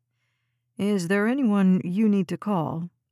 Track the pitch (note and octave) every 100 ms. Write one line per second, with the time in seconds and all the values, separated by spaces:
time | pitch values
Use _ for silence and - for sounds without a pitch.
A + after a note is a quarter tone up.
0 | _ _ _ _ _ _ _ - G3+ G3+
1 | E3+ G3+ G#3+ C#4 A#3+ G3+ F#3+ F#3 F3+ F#3
2 | G#3+ G3+ E3+ E3+ G#3 F#3+ D3+ E3 F3 -
3 | _